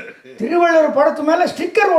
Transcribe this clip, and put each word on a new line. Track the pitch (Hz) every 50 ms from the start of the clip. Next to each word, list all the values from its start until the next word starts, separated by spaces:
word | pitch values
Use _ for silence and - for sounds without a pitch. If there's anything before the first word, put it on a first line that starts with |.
| 123 117 117 - - 127 131 -
திருவள்ளுவர் | 208 262 330 349 339 339 330 320 302 285 233
படத்து | 269 294 320 311 - 294
மேல | 311 320 349 359
ஸ்டிக்கர் | - - - 339 - - 440 415 403 359